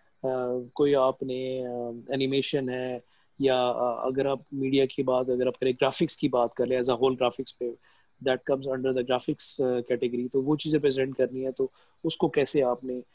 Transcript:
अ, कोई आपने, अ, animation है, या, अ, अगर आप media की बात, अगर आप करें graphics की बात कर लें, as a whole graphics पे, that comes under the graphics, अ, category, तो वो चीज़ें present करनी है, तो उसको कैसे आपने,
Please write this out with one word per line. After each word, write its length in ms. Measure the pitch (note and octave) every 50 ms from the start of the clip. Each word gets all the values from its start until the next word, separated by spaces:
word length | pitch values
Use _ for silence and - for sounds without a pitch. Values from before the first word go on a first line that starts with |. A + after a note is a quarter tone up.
| _ _ _ _ -
अ, 440 | C3 C3 B2+ B2+ B2 B2 B2+ B2 B2 -
कोई 180 | - D3 C#3+ C#3+
आपने, 640 | C3+ C3 C3 C3 - C3+ C3 B2+ B2+ C3 C3 C3 C3
अ, 420 | B2+ B2 B2 B2 A#2+ A#2+ A#2+ A#2+ G#2+ B2
animation 580 | C3+ C3+ C3+ C3 C#3 C3+ B2+ - - C#3 C3 B2+
है, 340 | B2+ B2+ B2+ B2+ B2 A#2+ - _ _ _ _ _ _ -
या, 260 | C3+ C3+ B2+ B2+ B2
अ, 400 | B2 A#2+ - B2 B2 A#2 A#2 A#2+
अगर 200 | C3 C3 C3+ C3+
आप 180 | C#3 C#3 C3 - _ C#3+
media 320 | C3+ C3+ C3 C#3 C3+ C3+
की 180 | C3 - - C3+
बात, 260 | C3 B2+ B2+ B2+ B2+
अगर 180 | B2+ B2 B2+
आप 80 | B2+ A#2+
करें 180 | - C3 B2+ B2
graphics 420 | - C#3 C3+ - - F3 D3 -
की 140 | - D3+ C3+
बात 240 | B2+ B2 A#2+ A2+ -
कर 120 | - B2
लें, 160 | A#2+ B2+ B2+
as 80 | A#2+ B2+
a 80 | B2
whole 200 | A2+ C3 C3+ B2+
graphics 340 | B2 B2+ A#2+ - - C3 -
पे, 200 | - - B2 A#2+ A#2 - _ _ _ _ _ _ _ - C3
that 160 | C3+ B2+ B2 - -
comes 200 | C#3 C3+ C3+ C#3 C3
under 220 | C3 B2+ C3 B2+
the 100 | B2+ A#2+ B2+
graphics, 520 | B2+ B2 - - D3 - - - - -
अ, 180 | C3+ B2+ B2 B2
category, 520 | A#2+ - B2 A#2+ C3 A#2+ B2 B2 B2 B2
तो 100 | - C3+
वो 140 | C3 C#3+ D3+
चीज़ें 260 | D3 - D#3 D#3 D3
present 340 | C#3+ C#3+ C3 C3+ C3 C3+ C3
करनी 260 | - B2+ B2 B2+ C3
है, 100 | C3 C3
तो 200 | B2+ - C3+ B2+ _ _ _ _ _ _ -
उसको 260 | D#3+ - - F3+ D3+
कैसे 320 | - D3+ C3+ - - D3
आपने, 420 | C3 B2 A#2+ B2 C3 B2+ B2+ B2+ B2 _